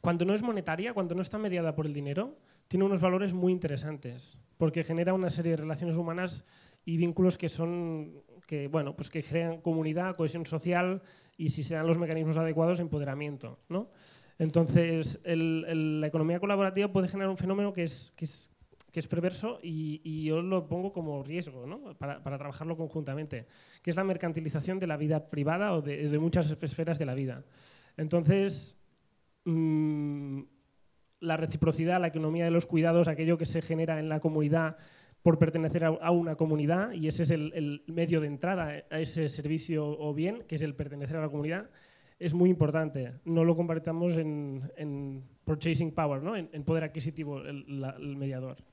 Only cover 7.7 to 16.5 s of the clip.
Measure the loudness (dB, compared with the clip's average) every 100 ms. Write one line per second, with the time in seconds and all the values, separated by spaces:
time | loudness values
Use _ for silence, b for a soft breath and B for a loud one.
7.7 | -2 -4 -6 -8 -14 -20 -20 -8 -6 -2
8.7 | -2 -2 -6 -8 -8 -4 -2 -2 -2 -2
9.7 | 0 0 -2 -2 -2 -2 -2 -4 -4 0
10.7 | 2 2 -2 B B B _ -4 -2 -4
11.7 | 0 2 2 2 0 0 2 2 2 2
12.7 | 2 0 -2 -4 -4 -6 -8 -12 -16 _
13.7 | -6 -6 B B B B B 2 4 6
14.7 | 6 6 2 -2 -6 -2 2 2 0 0
15.7 | 0 0 0 0 2 2 0 2